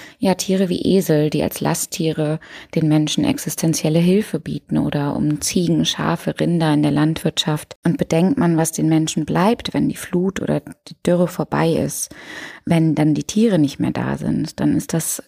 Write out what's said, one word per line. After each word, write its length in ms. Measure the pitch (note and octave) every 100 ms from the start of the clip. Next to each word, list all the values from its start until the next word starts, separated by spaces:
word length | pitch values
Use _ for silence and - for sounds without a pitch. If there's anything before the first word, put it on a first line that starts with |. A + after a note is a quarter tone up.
| - -
ja, 160 | G3
Tiere 340 | F#3 - F#3+ F#3+
wie 280 | F3 - F#3
Esel, 320 | E3 D#3 D3+
die 120 | D3
als 180 | - -
Lasttiere 800 | D3 E3 - - D#3+ D3+ D3+ D#3 - - -
den 140 | - D#3
Menschen 360 | D#3 D3+ -
existenzielle 720 | C#3+ - - - E3 D#3 D#3+ D#3+
Hilfe 420 | F3 F#3+ G#3+ D#3
bieten, 380 | D3 D3+ - D3+
oder 380 | D3+ D3 C#3+ -
um 240 | D3+ D3+
Ziegen, 440 | - - E3+ D#3+
Schafe, 540 | D#3+ - D#3+ E3+ - -
Rinder 340 | D#3 E3+ D#3+
in 100 | D3
der 100 | D3
Landwirtschaft. 840 | D3 D#3 D#3+ E3 - - D3+ - -
Und 140 | - D#3
bedenkt 400 | - E3 F#3 -
man, 180 | E3+ E3
was 160 | D#3+
den 160 | - D#3
Menschen 360 | D#3+ D#3 -
bleibt, 500 | D3+ E3 F#3+ A#3 -
wenn 140 | - -
die 80 | -
Flut 440 | - F3 F#3 F#3+
oder 200 | - D3 - - -
die 80 | -
Dürre 240 | - F3 F3
vorbei 420 | - - C#3+ E3
ist, 420 | D#3 C#3+ - - - - - - -
wenn 300 | - E3 D#3+
dann 200 | D3+ D3+
die 100 | D3
Tiere 340 | - G#3+ A3+ F3+
nicht 200 | C#3+ -
mehr 140 | -
da 240 | - B2+ C#3
sind, 440 | - - D#3 -
dann 160 | D3 D#3+
ist 180 | -
das 280 | E3 - -